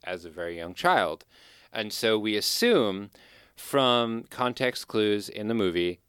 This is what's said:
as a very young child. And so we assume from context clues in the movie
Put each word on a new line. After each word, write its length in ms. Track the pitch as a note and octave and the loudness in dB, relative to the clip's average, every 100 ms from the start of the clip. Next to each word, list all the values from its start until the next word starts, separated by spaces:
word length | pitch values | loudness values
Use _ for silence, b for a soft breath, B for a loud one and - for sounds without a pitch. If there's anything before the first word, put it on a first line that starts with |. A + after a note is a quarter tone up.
as 220 | - F2+ E2+ | -10 -10 -10
a 40 | |
very 260 | D#2+ E2+ E2+ | -10 -8 -8
young 160 | E2+ | -10
child. 520 | F#2 F3 E3+ F2 D#2+ - b b b b | -4 2 2 2 -4 -14 b b b b
And 180 | A2+ G#2+ | -8 -6
so 260 | - A2+ A2 | 0 2 2
we 160 | G#2+ G#2 | 2 -2
assume 720 | - - A#3+ G3+ A2 F#2+ G2+ - b b b b | -2 2 4 4 2 -2 -8 -18 b b b b
from 680 | - C#3 C3 A#2+ A#2 A2+ - | -2 2 4 4 2 -4 -8
context 580 | - B2 A#2+ B2+ B2 - | -4 -2 0 -2 -2 -4
clues 400 | A2+ G#2+ G#2 G2+ | 0 2 2 -2
in 180 | - G#2+ | -8 -2
the 60 | |
movie 460 | A2+ F#2+ E2+ F2 F2+ | 0 2 2 0 -2